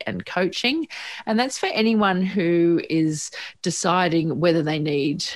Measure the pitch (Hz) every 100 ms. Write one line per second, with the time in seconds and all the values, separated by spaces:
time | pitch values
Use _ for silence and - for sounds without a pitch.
0 | - 92 - 180 185 - 247 320 311 -
1 | - - - 220 262 - 381 - 220 220
2 | 202 185 190 190 170 170 170 170 - 160
3 | 156 151 - - - - 180 - 180 180
4 | 175 165 160 147 175 165 151 156 151 143
5 | 143 160 -